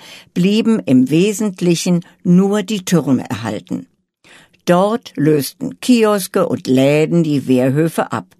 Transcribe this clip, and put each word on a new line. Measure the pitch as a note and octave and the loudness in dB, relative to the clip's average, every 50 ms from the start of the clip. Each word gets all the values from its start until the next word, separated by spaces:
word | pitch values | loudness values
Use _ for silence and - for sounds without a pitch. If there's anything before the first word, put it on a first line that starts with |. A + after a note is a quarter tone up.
| - - - - - _ - | -6 -16 -20 -20 -20 _ -4
blieben | - E3+ F#3+ G#3 A3 A#3 A3 A3 G#3+ | -2 0 0 0 0 0 0 0 -2
im | - - C3+ B2+ B2+ B2+ | 0 2 2 2 2 2
Wesentlichen | C#3+ D#3+ F3+ G#3+ G#3 F#3+ G#3+ G#3+ F#3 - F3+ F3 F3 D#3+ - F#3 F3+ E3+ E3+ _ _ _ - | 2 2 2 2 0 -2 -4 -6 -6 -4 -2 -2 0 0 0 -2 -2 -2 -2 _ _ _ 0
nur | - F3 F3+ F#3+ G3 G3+ G#3+ G#3 | 2 4 4 4 2 0 -2 -2
die | F#3+ A3 G#3 F#3 | -4 -6 -8 -4
Türme | - - E3 C3 C#3+ C3 A#2 - - | 0 0 0 2 2 0 -2 -2 -4
erhalten. | B2+ G2+ A#2 A2 G#2 G#2 - - - - - - _ _ _ _ _ _ _ _ - - _ _ _ _ _ | -8 -8 -6 -6 -8 -8 -8 -8 -10 -10 -10 -12 _ _ _ _ _ _ _ _ -20 -20 _ _ _ _ _
Dort | - F3 F3 F#3+ G#3 A3 A#3 - - - | 0 0 2 0 0 -2 -4 -8 -8 -6
lösten | - C#3+ D3+ D3+ D3 C3+ - - - - - - - | -2 0 2 2 0 0 -4 -8 -10 -10 -12 -10 -6
Kioske | - - B3+ A#3 A3 G#3+ G#3 G3+ F#3 - - G#3 F#3 - | 0 2 2 4 4 2 0 0 -2 -4 -2 -2 -2 -2
und | - - - C3 | -4 -4 -2 0
Läden | C3 B2+ C3 C#3 D3 D3+ D#3 D#3 D#3+ E3+ E3 | 0 2 2 2 2 2 2 2 2 0 0
die | D#3 D3 C#3 B2+ - | 0 -2 -2 0 0
Wehrhöfe | C3 B2+ B2 C3+ C3 D3 D#3+ E3 - - - - | 0 2 2 2 0 0 0 -2 -2 -4 -6 -4
ab. | - A#2 - _ _ _ | -6 -8 -8 _ _ _